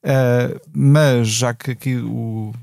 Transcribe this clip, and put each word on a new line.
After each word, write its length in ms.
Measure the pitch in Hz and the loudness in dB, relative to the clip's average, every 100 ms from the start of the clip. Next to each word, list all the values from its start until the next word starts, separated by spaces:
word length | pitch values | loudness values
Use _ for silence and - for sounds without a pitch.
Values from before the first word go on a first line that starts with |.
Eh, 580 | 147 135 123 123 123 - - | 0 0 2 0 -2 -6 -10
mas 540 | 143 139 151 147 123 113 | 0 4 6 4 2 0
já 260 | 110 127 | 0 -2
que 180 | 117 - | -4 -8
aqui 260 | 120 131 123 | -8 -6 -6
o 540 | 113 117 117 110 107 117 | -6 -6 -6 -8 -10 -14